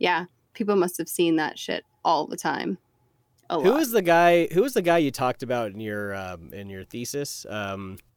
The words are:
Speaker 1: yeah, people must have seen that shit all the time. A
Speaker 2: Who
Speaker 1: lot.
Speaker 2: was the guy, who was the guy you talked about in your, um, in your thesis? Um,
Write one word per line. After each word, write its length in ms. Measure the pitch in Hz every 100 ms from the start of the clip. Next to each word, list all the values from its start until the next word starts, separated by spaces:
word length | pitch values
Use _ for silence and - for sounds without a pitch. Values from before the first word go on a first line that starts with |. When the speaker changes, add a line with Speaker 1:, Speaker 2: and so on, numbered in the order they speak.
Speaker 1:
yeah, 240 | 180 165 180 _ _
people 200 | - 208
must 240 | 196 175 -
have 100 | 165
seen 280 | - 170 160
that 200 | 151 -
shit 280 | - - - _
all 220 | 170 156 -
the 100 | -
time. 420 | 165 - - 190 _ _ _ _ _ _ -
A 100 | 165
Speaker 2:
Who 80 | 180
Speaker 1:
lot. 80 | 285
Speaker 2:
was 140 | 269
the 100 | 226
guy, 440 | 175 170 175 175 165
who 100 | 170
was 120 | 269
the 80 | 247
guy 160 | 175 170
you 120 | 143
talked 300 | - 127 -
about 260 | 123 123 110
in 80 | 101
your, 340 | 110 104 101 98
um, 360 | 92 90 78
in 160 | 90 98
your 140 | 95
thesis? 640 | 92 120 120 143 143 - -
Um, 500 | 107 98 98 95 92 _